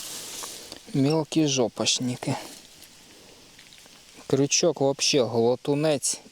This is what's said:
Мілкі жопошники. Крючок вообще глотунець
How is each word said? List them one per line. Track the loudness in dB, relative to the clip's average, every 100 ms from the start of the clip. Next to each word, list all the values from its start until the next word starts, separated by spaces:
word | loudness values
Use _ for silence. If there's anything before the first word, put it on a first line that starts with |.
| -10 -12 -12 -12 -12 -14 -16 -18 -4
Мілкі | 0 2 2 0 2 2
жопошники. | 2 0 0 -2 0 -2 -4 -6 -6 -8 -18 -20 -20 -20 -20 -20 -20 -20 -20 -20 -20 -20 -20 -20 -20 -20 -18 -2
Крючок | 0 2 2 2 2
вообще | 0 2 0 2
глотунець | 2 2 2 2 0 0 2 0 -2 -6 -4